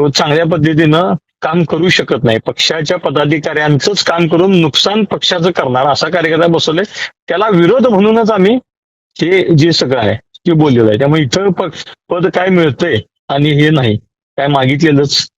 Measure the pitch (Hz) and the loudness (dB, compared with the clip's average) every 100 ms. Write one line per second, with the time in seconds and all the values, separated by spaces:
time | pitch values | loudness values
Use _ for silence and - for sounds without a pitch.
0 | 147 139 160 151 165 175 156 156 160 156 | 0 0 0 0 0 0 0 2 2 2
1 | 190 185 _ _ 156 170 165 160 180 - | 0 -4 _ _ -4 -2 -2 0 0 0
2 | 139 139 123 113 - - - 160 151 180 | -2 -2 0 0 -2 -4 -4 -4 -4 -4
3 | 165 143 147 156 165 151 151 143 - 202 | -2 -2 -2 -2 -2 -2 0 0 0 -2
4 | - 170 170 165 190 185 156 - - 214 | -2 -2 0 2 2 2 2 0 -2 -2
5 | 208 165 - 180 175 175 139 127 143 135 | -2 -4 -4 -2 -2 -2 -2 0 0 0
6 | 160 175 160 156 175 160 - 160 208 - | -2 -2 0 0 2 0 0 -2 -4 -8
7 | - _ - 170 220 175 170 254 254 190 | -14 _ -6 -4 0 2 4 4 2 2
8 | 208 226 220 214 190 254 - _ _ _ | 2 2 2 2 2 0 -4 _ _ _
9 | _ - 165 190 - 160 170 - 139 127 | _ -6 0 0 2 2 2 0 -2 -2
10 | 107 107 _ - - 156 151 120 110 107 | -2 -4 _ -8 -2 2 2 4 2 2
11 | 139 156 139 185 202 175 185 - - - | 2 0 0 -2 -2 -2 -6 -10 -18 -16
12 | - 175 185 180 185 185 156 120 170 110 | -8 -4 -2 0 0 2 2 0 -2 -2
13 | - _ - 139 151 143 151 156 120 107 | -6 _ -6 -2 0 2 2 2 0 -2
14 | - _ _ - 143 143 131 143 160 143 | -6 _ _ -6 -2 0 0 0 2 2
15 | 143 - - | 0 -2 -6